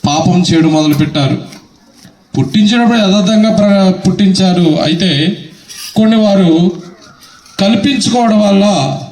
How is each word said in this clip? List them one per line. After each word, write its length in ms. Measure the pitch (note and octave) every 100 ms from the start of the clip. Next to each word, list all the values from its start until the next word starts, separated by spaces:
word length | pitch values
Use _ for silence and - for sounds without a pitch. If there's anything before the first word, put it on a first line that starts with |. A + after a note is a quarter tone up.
| D3
పాపం 340 | D3+ E3+ F3+
చేయడం 280 | E3+ E3 D#3+
మొదలుపెట్టారు. 760 | D#3 D3+ C#3+ D3 D3+ C3+ - - - - _ _ _ - _ _ -
పుట్టించినప్పుడు 600 | C#3 G#3+ G#3 A#3+ A#3 A#3
యథార్థంగా 560 | G3 G#3 F#3+ A3 A3
ప్ర-, 380 | G3 G#3 G3+ F#3+
పుట్టించారు. 880 | F3+ F#3 F3+ G3 F#3 F#3 F3 E3 D3+
అయితే 560 | D#3 E3+ F#3 C#3 E3+ - - - - - - -
కొన్ని 220 | A3 A3
వారు 540 | G#3+ G3 F3 D#3+ F3+ - - - - - - - - -
కల్పించుకోవడం 800 | G3 A#3 C#4 C4+ - A#3+ A#3 G#3+
వల్ల 580 | G#3 G3 G#3 F3 C#3 C#3 -